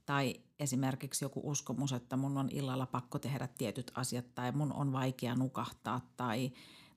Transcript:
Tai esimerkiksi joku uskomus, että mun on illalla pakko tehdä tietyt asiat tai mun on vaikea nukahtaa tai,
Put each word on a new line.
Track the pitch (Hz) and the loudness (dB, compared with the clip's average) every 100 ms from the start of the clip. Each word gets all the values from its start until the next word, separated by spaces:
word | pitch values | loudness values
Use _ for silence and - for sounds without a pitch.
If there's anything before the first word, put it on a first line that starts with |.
| - | 0
Tai | 143 127 - - - | 2 2 0 -8 -4
esimerkiksi | 143 131 131 123 139 - 139 | 0 2 2 0 -2 -2 -2
joku | - | -2
uskomus, | 156 139 - 117 139 | -2 -2 -2 0 0
että | 123 - 131 | 0 0 0
mun | 139 139 | 2 2
on | 135 | 0
illalla | 143 135 127 127 | 0 0 0 0
pakko | 123 - 143 | -2 -2 -4
tehdä | 123 139 131 - | -2 -2 -4 -2
tietyt | 117 127 120 - | -2 -2 -6 -4
asiat | 127 123 123 - | -2 -2 -4 -4
tai | 123 | 0
mun | 143 143 | 2 2
on | - 139 | 2 2
vaikea | 131 131 127 120 123 | 2 2 0 0 2
nukahtaa | 131 120 117 - 107 123 - - | 0 0 -4 -4 -2 -2 -4 -4
tai, | 123 113 127 - - - - | 0 2 0 -4 -16 -20 -20